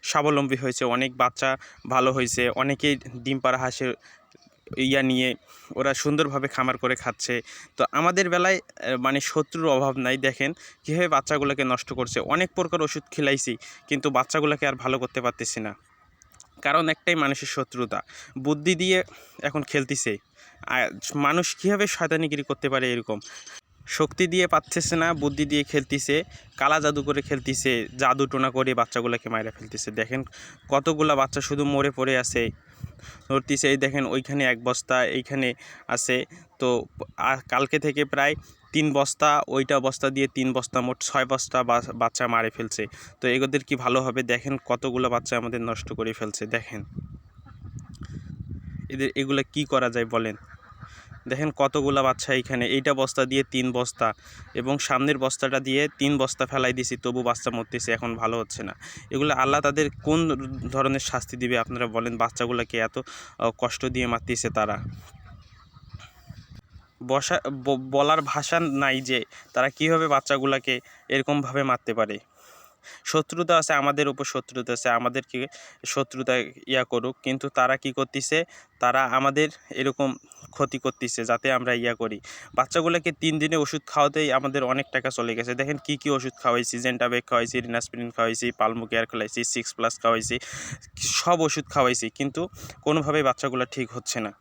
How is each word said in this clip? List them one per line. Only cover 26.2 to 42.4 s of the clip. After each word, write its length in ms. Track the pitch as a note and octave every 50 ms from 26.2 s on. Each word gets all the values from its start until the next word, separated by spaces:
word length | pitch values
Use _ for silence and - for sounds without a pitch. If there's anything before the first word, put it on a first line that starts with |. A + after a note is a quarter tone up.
| F3+ - - - - - _ -
কালা 220 | C3+ C#3 D3+ D#3+
জাদু 240 | D3 D3+ D3 D3 C#3
করে 180 | C#3 C#3+ C#3+
খেলতিছে, 680 | C#3 - D3 C3+ B2 - C3+ - - C3+ B2+ A#2 G#2+ - - B2+
জাদু 280 | C3+ C3 B2+ C3+ C#3
টোনা 240 | C3 - C3 C3 C3+
করে 240 | B2+ C3 C3 C3 B2+
বাচ্চাগুলোকে 560 | A#2 A#2 - - B2 A#2 A#2+ A#2+ A#2 - A2+
মাইরা 220 | A2+ A2 G#2+ A2
ফেলতেছে। 400 | - - - A2+ - G#2+ - -
দেখেন 320 | G#2+ A2 A2 - B2 C3+ C3 - - - - - - - _ -
কতগুলা 460 | C#3 C#3 C#3 E3 D#3+ D3+ D#3 D#3 D3
বাচ্চা 260 | C3+ C3+ C3 - C#3+
শুধু 240 | C#3 - C#3+ C#3 D3
মরে 260 | C#3+ C#3+ C#3 C#3 C#3+
পড়ে 260 | C3+ - C3 C3 C3+ B2+
আছে, 320 | B2 - - A#2+ A#2 A2+ A2 - _ _ - - - - - - - - - - - -
নড়তিছে। 380 | C3+ C3+ C3 - C#3 C3+ - C#3+
এই 80 | C#3 C#3
দেখেন 280 | C3+ C3+ C3 C#3+ C3+
ওইখানে 400 | A2 F2+ C3+ C3 - C#3 C#3+ C#3
এক 180 | B2+ B2+ A2+ A#2+
বস্তা, 420 | B2+ A#2+ - - - B2+ B2+ B2
এইখানে 480 | - - C3 B2 - C3+ C3+ C3+ B2 B2 _ - - - - - -
আছে। 380 | A#2+ A#2+ - - B2+ B2+ - - - - - _ _ _
তো 260 | C3+ B2+ B2 A#2 - - _ - - - - -
আ-, 240 | - A#2+ C3+ C3 - -
কালকে 300 | - B2 C#3 C3+ - D3+
থেকে 260 | C#3+ D3+ C3+ C#3+ D3
প্রায় 300 | C#3 - C#3 C#3 C#3+ D#3 D3 - - - _ _ -
তিন 220 | - D#3 D3+ D3+ C#3
বস্তা, 500 | C#3 C#3 C#3 - _ - D3+ D3 C#3+ - -
ওইটা 320 | - C3+ C#3 - D3 C#3
বস্তা 300 | B2 C3 C3 - - C#3
দিয়ে 180 | C3+ C3+ C3+ C3
তিন 260 | _ C3 C3 C3 B2+
বস্তা, 280 | B2+ B2 - - C3
মোট 160 | B2 B2 B2+ _
ছয় 240 | - - - C#3 C3
বস্তা 380 | B2+ C3+ C3 - - - B2+ B2+
বা-, 300 | A#2+ A#2+ A#2+ A#2 - -
বাচ্চা 340 | A#2 A#2 A#2 _ - B2+ A#2+
মারে 220 | A#2 A#2